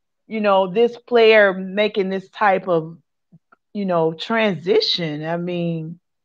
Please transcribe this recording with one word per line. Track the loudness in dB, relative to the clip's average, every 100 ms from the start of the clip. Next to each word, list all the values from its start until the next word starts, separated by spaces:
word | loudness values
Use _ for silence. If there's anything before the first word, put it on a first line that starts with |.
| _ _ _
you | -4
know, | 2 2 2
this | 2 0 0
player | -2 4 6 6 4
making | 2 -6 -2 -2 -2 -4
this | -6 -10
type | -2 0 0 0
of, | -2 -2 -14 _ _ _ _ _ _ _
you | -8 -2
know, | 0 0
transition? | -4 -4 -2 0 -2 0 0 0 -4 -6 -8 -6
I | -6
mean, | -6 -4 -4 -6 -10 -14 _ _